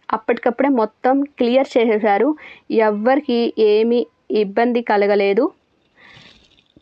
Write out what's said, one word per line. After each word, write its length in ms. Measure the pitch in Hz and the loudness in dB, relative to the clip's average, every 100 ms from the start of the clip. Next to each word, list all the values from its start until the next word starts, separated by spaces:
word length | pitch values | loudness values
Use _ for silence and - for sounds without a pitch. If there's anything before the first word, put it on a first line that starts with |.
| _ 220 | _ -8
అప్పటికప్పుడే 540 | - 240 247 233 269 262 | -4 -2 -2 -2 0 0
మొత్తం 340 | 214 - 254 269 285 - | -2 -2 -2 0 -2 -4
క్లియర్ 300 | 240 254 269 262 | 0 0 0 0
చేసేశారు, 520 | 233 214 214 202 254 302 - - _ 220 214 | 0 0 0 0 0 -2 -10 -20 _ 0 0
ఎవ్వరికి 480 | 208 220 277 285 233 233 - 214 | 0 0 0 0 -2 -2 0 2
ఏమీ 280 | 208 226 240 - _ _ 214 | 2 2 0 -2 _ _ -4
ఇబ్బంది 380 | 202 202 240 240 233 | -2 -2 0 -2 -2
కలగలేదు. 540 | 208 202 208 196 202 302 - _ _ _ _ - - - - _ _ _ _ | 0 2 0 2 0 -2 -6 _ _ _ _ -20 -20 -20 -20 _ _ _ _